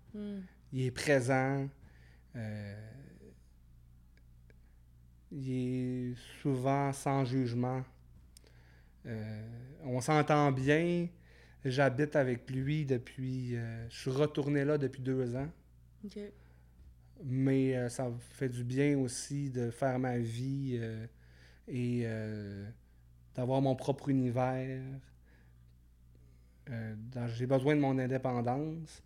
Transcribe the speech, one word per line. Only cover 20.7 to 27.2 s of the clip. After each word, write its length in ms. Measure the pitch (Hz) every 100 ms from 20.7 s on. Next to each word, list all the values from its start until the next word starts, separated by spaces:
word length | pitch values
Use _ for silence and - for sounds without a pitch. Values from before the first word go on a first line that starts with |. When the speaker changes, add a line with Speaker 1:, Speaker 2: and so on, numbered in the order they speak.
| 120
Speaker 2:
euh, 260 | 113 110 117 - - - - - -
et, 360 | 127 120 120
euh, 640 | 117 110 107 107 101 101 101 - - - - - -
d'avoir 260 | - 127 135
mon 120 | 135
propre 360 | 127 - 135 143
univers. 720 | 135 127 120 127 131 131 131 131 135 - - - - - - - - - - - - - - - - -
Euh, 240 | 117 110 107 113
dans, 140 | 123